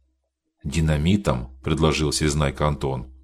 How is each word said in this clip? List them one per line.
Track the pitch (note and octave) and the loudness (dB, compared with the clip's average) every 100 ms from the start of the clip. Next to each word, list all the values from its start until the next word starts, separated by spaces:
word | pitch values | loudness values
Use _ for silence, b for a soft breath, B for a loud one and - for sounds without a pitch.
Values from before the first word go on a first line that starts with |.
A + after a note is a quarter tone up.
| _ _ _ _ _ _ | _ _ _ _ _ _
«Динамитом?», | D2 D#2 D#2 D2+ E2 G2 D#2 B1+ B1 - | -6 0 2 2 2 2 2 -2 -4 -8
предложил | D2+ D2+ D#2 D2+ D2 | -4 2 2 2 0
всезнайка | - D#2 D2+ C#2+ - D2 | 0 0 0 -2 0 -2
Антон. | C#2+ C#3 C2 B1 - | 0 -4 -6 -8 -16